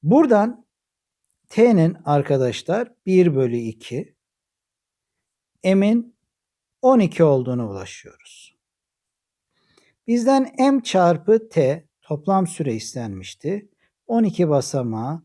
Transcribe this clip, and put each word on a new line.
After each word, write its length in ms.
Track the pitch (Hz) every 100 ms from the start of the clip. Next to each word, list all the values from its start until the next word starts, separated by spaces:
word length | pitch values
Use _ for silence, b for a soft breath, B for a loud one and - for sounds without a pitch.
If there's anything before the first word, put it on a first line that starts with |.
Buradan 600 | 147 254 302 214 220 247 _ _ _ _ _ _ _ _ _
t'nin 480 | - 240 208 160 - -
arkadaşlar 880 | 147 143 139 127 110 - 190 240 _ -
bir 300 | 185 175 135
bölü 220 | 127 120
iki, 580 | 113 107 - 123 202 _ _ _ _ _ _ _ _ _ _ _ _ _ _ _
m'in 520 | 190 196 202 233 233 _ _ _ _ _ _ _
on 180 | 254 262
iki 240 | 185 -
olduğuna 460 | 165 135 127 123 113
ulaşıyoruz. 880 | 98 95 - 139 _ _ - - _ _ _ _ _ _ _ _ _ _ _ _ _ _ _ -
Bizden 480 | 240 240 269 262 -
m 260 | 269 277
çarpı 680 | - 190 175 165 - 220 220
t 380 | - 131 156 _ _
toplam 460 | _ 147 170 190 180
süre 260 | - 147
istenmişti. 960 | 110 - 127 113 95 92 - 143 202 208 _ _ _ _
On 160 | 233
iki 260 | 214 170 175
basamağı 760 | 143 127 143 123 110 123 160